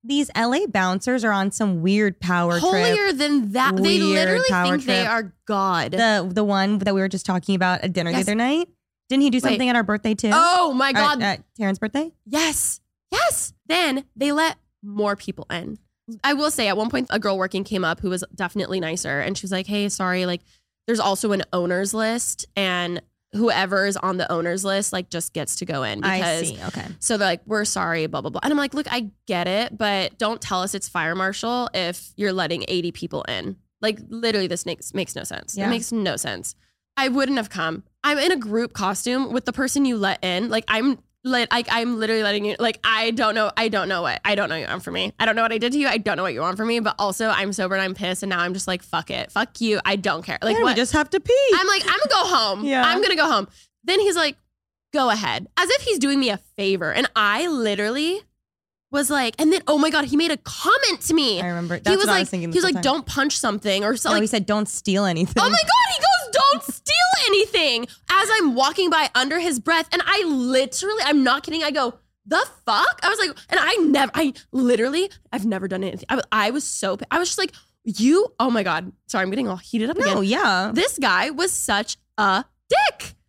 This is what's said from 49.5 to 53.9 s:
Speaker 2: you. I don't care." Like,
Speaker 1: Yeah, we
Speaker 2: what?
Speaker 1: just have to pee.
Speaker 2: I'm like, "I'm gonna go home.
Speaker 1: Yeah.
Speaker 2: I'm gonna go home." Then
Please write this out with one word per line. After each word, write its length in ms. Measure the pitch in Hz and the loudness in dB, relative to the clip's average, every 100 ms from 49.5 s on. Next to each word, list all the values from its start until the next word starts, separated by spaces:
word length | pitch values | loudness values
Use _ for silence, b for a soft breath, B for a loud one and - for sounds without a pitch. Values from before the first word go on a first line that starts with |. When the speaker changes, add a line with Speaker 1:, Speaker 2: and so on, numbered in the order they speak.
| - | -2
Speaker 2:
you. 180 | 226 208 | 0 0
I 120 | - 202 | 0 -2
don't 260 | 190 160 | -2 -4
care." 160 | - - | -6 -4
Like, 120 | 214 | -2
Speaker 1:
Yeah, 40 | 440 | 2
we 60 | |
Speaker 2:
what? 120 | 453 233 | 2 2
Speaker 1:
just 160 | 247 | 0
have 160 | 311 285 | 0 0
to 100 | 381 | -2
pee. 300 | - 508 554 | 2 2 6
Speaker 2:
I'm 120 | 359 381 | 4 4
like, 160 | 392 | 0
"I'm 140 | - 381 | 0 0
gonna 120 | 571 | 2
go 140 | 440 359 339 | 2 2 2
home. 280 | 226 294 | 0 -2
Speaker 1:
Yeah. 180 | 294 269 | -2 2
Speaker 2:
I'm 160 | 254 359 | 2 2
gonna 140 | 392 349 | 2 2
go 140 | 302 | 2
home." 180 | 233 196 b b _ | 2 -2 b b _
Then 160 | - | 0